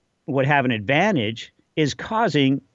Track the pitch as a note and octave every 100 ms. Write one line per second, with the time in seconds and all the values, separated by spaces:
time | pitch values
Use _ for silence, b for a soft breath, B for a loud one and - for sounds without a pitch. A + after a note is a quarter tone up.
0 | _ _ - C3+ C3 C#3+ B2+ A2 G2 C#3+
1 | G3+ E3+ G#2+ A#2 - _ _ - D3 -
2 | - A3 A3+ D3 C3+ C3+ -